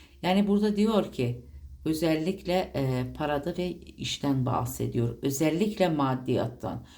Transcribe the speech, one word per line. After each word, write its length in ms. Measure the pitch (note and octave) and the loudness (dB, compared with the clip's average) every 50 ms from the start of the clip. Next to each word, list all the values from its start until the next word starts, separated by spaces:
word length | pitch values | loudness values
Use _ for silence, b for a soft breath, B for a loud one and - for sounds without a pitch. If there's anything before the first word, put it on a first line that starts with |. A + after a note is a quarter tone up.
| B B B B - | B B B B 0
Yani 240 | F3 F#3 G3+ G3+ | 2 4 4 4
burada 280 | G3 G3+ G3+ G#3+ G#3+ G3+ | 4 4 4 4 2 4
diyor 360 | G3+ G#3 A3 A3 G3 E3+ - | 4 2 4 4 2 2 0
ki 340 | - - B2 A#2+ B2 - B B B B B B - - - | -2 -2 -2 -2 -2 -4 B B B B B B -18 -6 -2
özellikle, 880 | D#3 D#3 D#3 E3+ D#3+ D#3+ D#3 D#3 F3+ F#3+ - - F3 F3 F#3+ - - - | -2 0 2 2 2 2 2 0 -2 -4 -4 -2 0 0 0 0 -2 -2
e, 380 | C#3 C3+ C3 B2+ B2+ B2+ B2+ B2+ | -2 0 0 0 0 -2 -4 -4
parada 440 | - D3+ D3 D3 C#3+ C#3+ E3+ F3 | -4 -2 0 0 0 -2 -4 -4
ve 140 | F3+ F3+ F3+ F3 | -2 -4 -4 -4
işten 680 | - - - - - C3 A#2+ - - - C#3+ C#3 C3+ B2+ | -8 -12 -18 -12 -8 -6 -6 -4 -2 0 0 2 2 2
bahsediyor. 720 | B2 A#2+ C#3 B2 A#2+ - - A#2+ A#2 - A#2+ A#2 A#2+ A#2+ - | 2 0 0 0 -2 -4 -4 -4 -2 0 0 0 0 -2 -2
Özellikle 680 | - C#3+ C3+ - D#3+ D#3 D#3 E3+ G#3+ G#3+ - - F#3 F3 | -2 -2 0 2 2 2 4 2 0 0 2 2 2 2
maddiyattan. 960 | D#3+ D3 C#3 C3 B2+ B2 - C3 B2 F#2+ F#2 A#2+ - - - - E2+ - B B B | 2 2 2 0 0 -2 0 0 0 0 0 -2 -4 -6 -8 -8 -8 -8 B B B